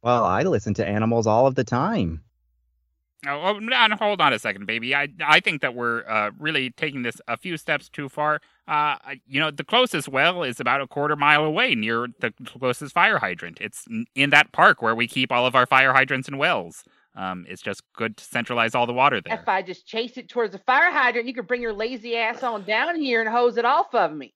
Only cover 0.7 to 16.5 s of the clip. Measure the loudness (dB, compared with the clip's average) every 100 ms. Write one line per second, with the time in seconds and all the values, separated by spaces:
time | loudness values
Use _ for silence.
0.7 | -4 -2 0 0 2 2 4 4 2 -2
1.7 | -2 -2 -2 -4 -6 _ _ _ _ _
2.7 | _ _ _ _ _ -10 -4 -4 -4 -2
3.7 | 2 4 4 0 2 2 2 -2 -6 -6
4.7 | -6 -2 -2 -2 -6 4 4 4 -2 -4
5.7 | -2 -4 -4 -2 -2 -2 -4 -4 -4 -4
6.7 | -6 -6 -4 -8 -8 -8 -8 -6 -10 -4
7.7 | -6 -6 -14 -12 -4 -2 -2 _ _ -4
8.7 | -2 0 -4 -10 -18 _ -2 -2 -4 -2
9.7 | 0 2 -2 -4 2 2 0 -6 -4 -2
10.7 | -2 -2 -4 -4 2 4 4 4 0 0
11.7 | 0 -2 -2 -4 -6 -8 -8 -20 -6 -4
12.7 | -4 -4 2 2 2 -2 -6 -12 -12 -14
13.7 | -14 -10 -8 -8 -2 4 6 4 4 4
14.7 | 4 0 0 -2 -2 0 2 4 4 6
15.7 | 6 6 4 2 -2 -6 -2 0